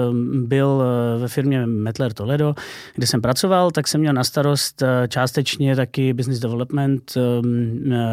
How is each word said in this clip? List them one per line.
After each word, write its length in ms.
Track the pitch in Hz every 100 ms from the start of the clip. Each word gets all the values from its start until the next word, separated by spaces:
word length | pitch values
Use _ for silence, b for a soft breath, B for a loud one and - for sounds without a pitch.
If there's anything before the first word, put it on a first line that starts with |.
| 123 120 120 135 120
byl, 360 | 135 139 135 127 120 120 117
e, 40 |
ve 80 | 123
firmě 380 | - 139 131 117
Mettler 480 | 110 107 113 127
Toledo, 420 | 104 104 143 151 147 B B B -
kde 120 | 120
jsem 140 | 123
pracoval, 500 | 117 127 190 185 180
tak 160 | 160 143
jsem 140 | 151
měl 120 | 156
na 100 | 131
starost, 580 | 127 156 143 139 - -
e, 260 | 131 127 123
částečně 680 | 131 127 - 139 - 139 131
taky 380 | 123 - 131
business 260 | 127 127 123
development, 760 | 117 117 123 147 139 135 - 131
e, 40 | 123 120 120 120 117 117 139 120 117